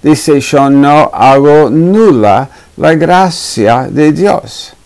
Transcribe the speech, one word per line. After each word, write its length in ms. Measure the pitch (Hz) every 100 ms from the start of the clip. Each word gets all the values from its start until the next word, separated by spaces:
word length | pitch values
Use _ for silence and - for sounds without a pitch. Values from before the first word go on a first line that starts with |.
dice, 360 | 151 151 - 143
"Yo 280 | 135 143 139
no 400 | 139 143 151 -
hago 560 | - 127 139 143 147 143
nula 800 | 151 175 208 220 131 104 98 135 - _ -
la 200 | 156 160
gracia 920 | 170 180 185 165 - - 104 120 131
de 220 | 143 151
Dios." 640 | 151 202 - 113 - - _